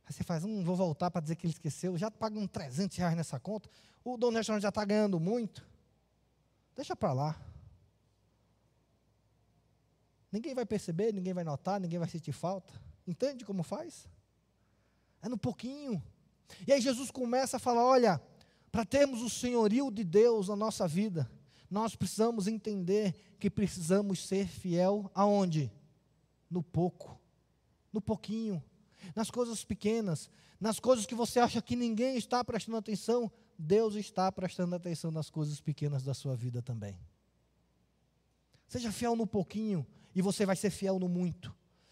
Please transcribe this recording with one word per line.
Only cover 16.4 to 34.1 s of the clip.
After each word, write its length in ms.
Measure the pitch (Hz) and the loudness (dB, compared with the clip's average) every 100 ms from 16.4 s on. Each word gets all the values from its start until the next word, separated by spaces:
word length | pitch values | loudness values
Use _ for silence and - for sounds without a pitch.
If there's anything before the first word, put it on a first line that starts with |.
| - - 190 | -20 -6 4
E 40 | |
aí 80 | 277 | 4
Jesus 320 | 240 247 269 | 6 0 -4
começa 460 | - 240 247 262 254 | -6 -2 0 0 0
a 20 | |
falar, 240 | 254 233 | 2 6
"Olha, 380 | 247 262 226 160 - - - _ _ | 8 8 8 4 0 -20 -20 _ _
pra 140 | 208 214 | -2 2
termos 360 | 269 285 240 | 6 6 4
o 80 | 240 | -4
senhorio 640 | - 247 240 214 233 277 | -4 0 4 4 4 2
de 120 | 208 | 0
Deus 440 | 185 190 240 226 190 | 4 8 8 6 2
na 80 | 208 | -2
nossa 320 | 214 - 185 | -2 0 0
vida... 420 | 165 220 165 127 - - _ - | 0 0 0 -4 -6 -20 _ -6
Nós 260 | 190 220 - | -2 -2 -2
precisamos 520 | 190 - 226 233 190 | -4 2 2 2 0
entender 880 | 220 214 202 175 202 208 - - - | -2 -4 -2 0 2 2 -2 -10 -4
que 100 | 202 | -2
precisamos 760 | - 196 - 160 190 202 185 - | 0 0 0 2 2 2 -2 -2
ser 200 | 190 190 | -2 -2
fiel 640 | - 185 170 185 208 196 | -4 -2 2 4 2 0
aonde? 580 | - 208 202 190 156 127 - - _ _ _ _ _ - | 2 4 6 4 2 0 -4 -20 _ _ _ _ _ -6
No 120 | 175 | -6
pouco, 580 | 156 156 175 - - - _ _ _ _ _ _ _ | -2 0 0 -2 -14 -20 _ _ _ _ _ _ _
no 80 | 214 | -6
pouquinho, 640 | - 220 - 220 226 175 - _ _ _ 190 202 | -2 -4 -4 -4 -2 -4 -6 _ _ _ -10 -6
nas 160 | 220 | -4
coisas 320 | 240 240 220 | -2 -2 -4
pequenas, 640 | - 202 208 226 208 151 - _ - - | -6 -2 0 0 0 -2 -6 _ -20 -4
nas 200 | 208 214 | -2 2
coisas 260 | 226 254 202 | 4 4 2
que 100 | 233 | -2
você 240 | 226 247 | 0 4
acha 220 | 240 233 | 4 2
que 140 | - 240 | -2 -2
ninguém 420 | 240 214 254 262 | 0 0 0 0
está 260 | - 247 | 0 -2
prestando 340 | 240 226 - 226 | 0 -4 -4 -6
atenção, 540 | 208 202 - 240 226 - _ - | -4 -2 0 0 0 -6 _ -8
Deus 380 | 151 202 226 208 | 4 4 4 0
está 360 | 196 | -4